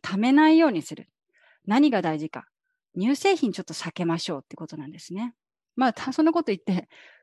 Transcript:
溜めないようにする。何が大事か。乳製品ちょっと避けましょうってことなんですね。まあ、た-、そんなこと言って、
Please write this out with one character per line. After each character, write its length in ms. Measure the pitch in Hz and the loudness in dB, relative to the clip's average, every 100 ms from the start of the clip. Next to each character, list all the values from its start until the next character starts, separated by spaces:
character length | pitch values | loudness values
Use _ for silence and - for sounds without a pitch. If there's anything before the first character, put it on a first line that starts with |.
溜 140 | - 190 | -6 -2
め 140 | 240 | 4
な 200 | 285 311 | 6 6
い 80 | 320 | 6
よ 80 | 320 | 4
う 40 | |
に 120 | 175 | 0
す 120 | - 156 | -6 -14
る。 120 | - _ _ _ _ _ - | -16 _ _ _ _ _ -2
何 240 | 233 294 | 2 4
が 140 | 214 | 2
大 160 | 170 156 | 0 -4
事 100 | 156 | -6
か。 160 | - - _ _ _ _ - | -10 -16 _ _ _ _ -2
乳 200 | 220 277 | 0 2
製 200 | 403 359 | 2 2
品 160 | 233 | 0
ち 100 | 180 | -4
ょ 20 | |
っ 0 | |
と 100 | 170 | -10
避 180 | 160 165 | -10 -10
け 140 | - 170 | -4 -4
ま 140 | 165 | -4
し 100 | - | -6
ょ 100 | 143 | -10
う 20 | |
っ 40 | - | -12
て 80 | - | -16
こ 120 | 160 | -14
と 100 | 156 | -14
な 80 | 143 | -16
ん 60 | |
で 80 | 160 | -16
す 160 | - 185 | -14 -10
ね。 180 | 240 - _ _ _ - | -10 -12 _ _ _ -2
ま 120 | 254 | -2
あ、 60 | |
た-、 180 | - - | -2 -6
そ 80 | 262 | 0
ん 40 | 311 | 2
な 80 | |
こ 100 | 330 | 2
と 80 | 311 | -2
言 60 | 190 | -4
っ 20 | |
て、 280 | - 180 - - - _ | -2 -4 -4 -18 -20 _